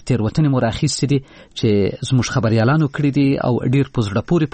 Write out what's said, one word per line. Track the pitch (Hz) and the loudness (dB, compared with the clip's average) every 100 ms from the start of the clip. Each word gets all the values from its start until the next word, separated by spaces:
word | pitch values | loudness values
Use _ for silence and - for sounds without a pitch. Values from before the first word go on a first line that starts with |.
| - | -2
تېروتنې | 120 110 - 151 | -2 0 0 2
مو | 131 | 2
راخیستې | 113 - 156 - 135 | 0 -2 -4 -2 -2
دي | 139 - - - - | -2 -4 -16 -18 -4
چې | 120 104 95 - 120 | 0 2 0 -2 -2
زموږ | 131 107 - | 0 0 -2
خبریالانو | 113 113 113 156 147 | 0 2 2 2 0
کړې | - 147 | 0 -2
دي | 139 139 139 | 2 2 2
او | - 120 | 0 -2
ډېر | - 135 131 | 0 0 0
په | - | -2
زړه | 104 98 - | -2 -2 0
پورې | 170 151 | 0 0